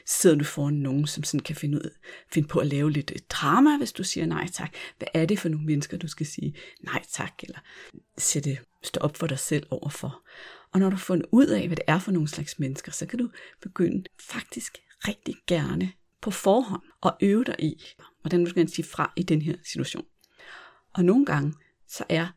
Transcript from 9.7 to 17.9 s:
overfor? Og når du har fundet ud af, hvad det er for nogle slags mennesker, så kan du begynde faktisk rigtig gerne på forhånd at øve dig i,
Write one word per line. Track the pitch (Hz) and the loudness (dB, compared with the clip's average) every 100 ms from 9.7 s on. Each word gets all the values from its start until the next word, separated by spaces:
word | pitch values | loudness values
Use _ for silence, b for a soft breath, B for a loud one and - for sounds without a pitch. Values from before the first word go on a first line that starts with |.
overfor? | - 143 - 135 - _ B B B B | -6 -6 -8 -10 -12 _ B B B B
Og | 185 | 2
når | 190 | 2
du | 190 | 2
har | |
fundet | - 180 - | -2 -2 4
ud | 233 277 | 6 6
af, | 202 180 | 4 -2
hvad | 165 | -2
det | - | 2
er | 165 | 2
for | 196 | 2
nogle | 180 151 | 0 0
slags | - 147 - | -4 -8 -4
mennesker, | 135 135 - | -4 -4 -10
så | - - | -10 -6
kan | 233 | -4
du | 240 B B B | -6 B B B
begynde | 190 - 175 196 185 _ | -8 -2 0 0 -6 _
faktisk | - 240 - - - - _ - - | -16 -14 -12 -12 -12 -16 _ -10 -6
rigtig | - - - - | -6 -8 -8 -2
gerne | 170 139 147 185 - _ - | 0 0 -2 -2 -6 _ -10
på | - | -8
forhånd | 190 190 220 226 - - - | 0 4 4 2 -6 -10 -2
at | - - | -2 2
øve | 196 208 | 2 4
dig | 254 - | 0 -2
i, | 156 - B | -2 -4 B